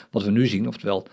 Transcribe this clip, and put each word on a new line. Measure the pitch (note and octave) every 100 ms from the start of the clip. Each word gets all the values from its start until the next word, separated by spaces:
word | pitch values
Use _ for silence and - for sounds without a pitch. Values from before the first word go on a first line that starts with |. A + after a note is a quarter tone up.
| -
wat | A2+
we | G2+
nu | A2 B2
zien, | G2 A#2+
oftewel | - G2+ F#2+ -